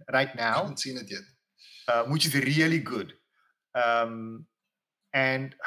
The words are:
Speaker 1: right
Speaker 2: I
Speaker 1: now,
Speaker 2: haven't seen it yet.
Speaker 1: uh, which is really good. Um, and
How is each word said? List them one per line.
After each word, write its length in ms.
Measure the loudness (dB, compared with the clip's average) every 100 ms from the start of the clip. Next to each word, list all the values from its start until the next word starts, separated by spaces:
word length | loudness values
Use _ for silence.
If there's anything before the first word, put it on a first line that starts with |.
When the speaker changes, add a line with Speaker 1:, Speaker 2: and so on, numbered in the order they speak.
| -2
Speaker 1:
right 180 | 0 0
Speaker 2:
I 40 | -2
Speaker 1:
now, 160 | 0 0
Speaker 2:
haven't 240 | -2 -6
seen 180 | -8 -10
it 120 | -10
yet. 120 | -14 -14 _ _ _ -20 -6 0
Speaker 1:
uh, 160 | 2
which 220 | 2 2 2
is 100 | 2
really 440 | 2 4 4 2
good. 340 | 0 -6 -6 -12 _ _ _ _ _
Um, 720 | 0 2 2 0 -4 -10 -12 -18 _ _ _ _ _ _
and 420 | 0 0 0 -4 -10